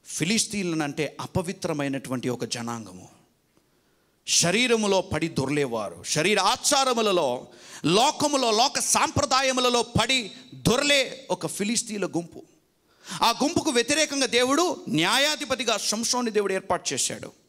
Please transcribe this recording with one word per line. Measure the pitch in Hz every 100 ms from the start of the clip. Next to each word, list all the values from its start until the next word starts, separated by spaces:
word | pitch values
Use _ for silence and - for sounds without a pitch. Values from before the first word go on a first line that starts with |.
| -
ఫిలిస్తీయులను | - 180 220 - 208 180 160
అంటే | 147 135 143 -
అపవిత్రమైనటువంటి | 127 185 175 196 175 151 139 135 120 127 123
ఒక | 123
జనాంగము, | 127 120 117 117 101 90 - _ _ _ _ _ _ _ _ _ _ _ -
శరీరములో | - 165 202 254 226 208 190
పడి | 185 156 165
దొర్లేవారు, | 151 131 147 135 113 101 87 -
శరీర | 151 170 202
ఆచారములలో, | 190 247 - 285 262 233 220 180 143 123 - - - -
లోకములో, | 147 190 277 302 294 285 240
లోక | 214 262 269
సాంప్రదాయములలో | - - 294 302 285 262 269 254 247 240
పడి | 240 - 233 262 196 - -
దొర్లే | 131 147 247 294 285 254 - -
ఒక | 180 156
ఫిలిస్తీయుల | - 202 233 - 208 175
గుంపు. | 147 170 - - _ _ _ _ _ - 175
ఆ | 214
గుంపుకు | 233 294 339 311
వ్యతిరేకంగా | 240 233 294 302 277 247
దేవుడు | 233 254 285 349 - -
న్యాయాధిపతిగా | 151 175 240 294 302 277 254 233 208
సంసోన్ని | - 208 226 247 240
దేవుడు | 208 196
ఏర్పాటు | 190 190 175 -
చేశాడు. | 127 - 110 - -